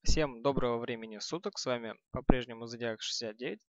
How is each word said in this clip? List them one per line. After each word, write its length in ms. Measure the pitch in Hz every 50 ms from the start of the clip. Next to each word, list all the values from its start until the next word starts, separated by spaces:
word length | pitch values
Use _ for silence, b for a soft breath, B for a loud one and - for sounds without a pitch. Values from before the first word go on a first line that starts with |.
| -
Всем 340 | - - 160 156 143 123 113
доброго 380 | 117 139 135 131 127 123 117 117
времени 400 | 117 127 120 113 113 110 107 104
суток, 400 | - - 156 170 - 208 - -
с 80 | -
вами 320 | 143 123 120 117 110 - - _ _
по-прежнему 540 | - 127 123 - 131 127 120 123 117 113 117
Зодиак 360 | 117 120 113 120 117 110 110
шестьдесят 340 | - - - - 120 110 107
девять. 240 | 113 123 156 202 220 _ _